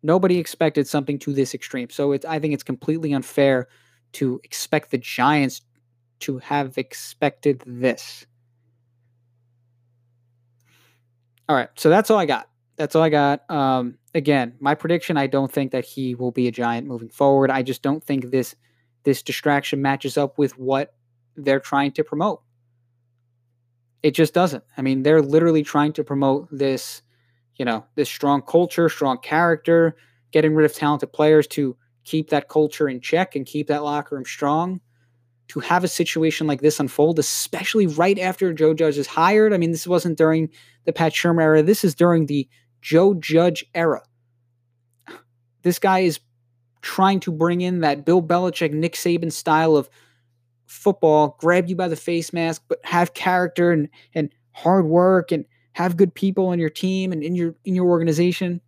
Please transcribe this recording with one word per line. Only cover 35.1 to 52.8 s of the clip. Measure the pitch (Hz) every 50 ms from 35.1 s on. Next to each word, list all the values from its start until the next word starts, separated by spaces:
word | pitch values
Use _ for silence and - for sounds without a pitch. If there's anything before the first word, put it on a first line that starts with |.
| _ _ _ _ _ _ _ _
To | - 147
have | - - 170 180 180
a | 175
situation | - - 180 - - 160 160 160 151 - 160 151
like | 147 131
this | - 156 151 -
unfold, | 147 131 - - 147 160 170 156
especially | 143 - - - - - - - 190 - - 220 202
right | 175 147 151 170 185 202 202
after | 185 185 180 - 196 185 165
Joe | 151 156 156 160
Judge | 156 165 156 143 147
is | 139 -
hired. | - - 165 180 208 214 214 214 208
I | 180
mean, | 170 165
this | 170 160 -
wasn't | 175 180 175 - 175 160 -
during | 165 160 160 160 160 156 _ - _ _ _ _ _
the | - -
Pat | - 170 160 -
Shurmur | - - 175 170 170 160
era. | 156 156 156
This | 151 160 220 - -
is | 185 156
during | - 175 175 170 165 160
the | 143 147 143 131 _ _ _ _ _ _ _
Joe | _ - 151 160 185 202 202
Judge | 170 151 - 156 165 170 180 165 - - _ _
era. | 170 170 165 139 - - _ _ _ _ _ _ _ _ _ _ _ _ _ _ _ _ _ _ _ _ - - - _ _ _ _ _ _ _ _
This | _ 180 175 -
guy | - 196 190 185
is | 185 175 156 - _ _ _ _ _ _ _ _ _ _ _ _
trying | - - - - 190 190 196 190
to | - 190
bring | 165 151 160 175 175 175
in | 180 180 185 175
that | 165 151 143 143 143
Bill | - 170 185
Belichick, | 165 156 170 175 185 185 165 - 170 156
Nick | 147 151 160 170 -
Saban | - - 175 170 170 170 165
style | 151 - - 170 156 156 160 160 156
of | 147 135 - _ _ _ _ _ _ _ _ _ _ _ _ _ _ _
football, | _ - - - 208 190 - - 160 151 151 151 143 147 _
grab | - 165 175 180 180 170
you | 185
by | 170 185 175
the | 160 156
face | - - 170 170 160 - -
mask, | 170 165 165 165 - _ _
but | 165 -